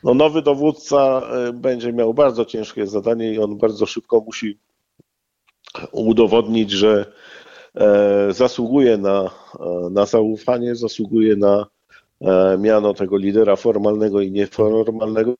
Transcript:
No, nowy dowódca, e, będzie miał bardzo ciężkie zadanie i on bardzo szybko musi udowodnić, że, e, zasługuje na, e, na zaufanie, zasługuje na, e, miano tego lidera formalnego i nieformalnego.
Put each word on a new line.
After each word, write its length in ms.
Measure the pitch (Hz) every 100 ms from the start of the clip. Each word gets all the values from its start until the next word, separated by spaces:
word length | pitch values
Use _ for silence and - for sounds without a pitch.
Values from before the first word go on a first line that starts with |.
No, 100 | 135
nowy 280 | 127 151 156
dowódca, 800 | 147 139 151 156 - 143 135 131 120 127 120
e, 60 |
będzie 400 | 123 131 120 120
miał 200 | 117 113
bardzo 320 | 117 143 117 113
ciężkie 420 | 113 107 - 101
zadanie 460 | 104 104 117 113
i 60 | 110
on 180 | 104 107
bardzo 280 | 113 104 107
szybko 340 | - - 117
musi 400 | 110 113 110 104 _ _ _ _ _ _ _ _ _ _ - - -
udowodnić, 800 | - 110 113 110 110 110 113 107
że, 420 | 98 104 104 101 - - - - - - -
e, 580 | 104 101 104 101 101
zasługuje 640 | 95 123 - 117 139 127 110
na, 340 | 98 98 95 - - -
e, 300 | 85 87 87
na 140 | 98 104
zaufanie, 720 | 117 110 110 - 123 120 117
zasługuje 600 | 113 - 104 113 110 104
na, 300 | 101 101 104 _ _ - _ _
e, 360 | - 92 95 95
miano 360 | 104 107 104
tego 240 | 95 95 98
lidera 380 | 98 101 107 98
formalnego 680 | 117 104 104 104 107 101
i 100 | 98
nieformalnego. 1040 | 98 101 - 107 110 110 113 110 110 110 123